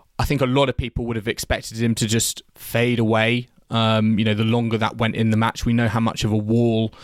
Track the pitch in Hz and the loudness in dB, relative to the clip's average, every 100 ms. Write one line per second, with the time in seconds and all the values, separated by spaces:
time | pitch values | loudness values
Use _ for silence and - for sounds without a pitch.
0 | _ - 120 143 127 135 135 - 123 - | _ -4 0 0 2 2 2 0 -4 -6
1 | 120 113 104 - - 113 - 110 117 110 | -4 -4 -4 -6 -4 -6 -6 -2 0 0
2 | 110 113 - - - - - 117 120 117 | 0 0 0 -6 -14 -20 -4 0 2 2
3 | 110 110 113 120 123 _ _ 117 110 110 | 2 2 2 0 -4 _ _ 0 2 2
4 | 110 107 107 104 113 120 113 110 107 117 | 2 2 2 0 0 0 0 -2 -2 0
5 | 113 - 110 107 113 - 120 117 117 117 | -2 0 0 2 0 -2 0 0 0 0
6 | 113 - 107 107 107 117 120 110 110 - | -2 -2 -2 -2 0 2 2 2 -2 -6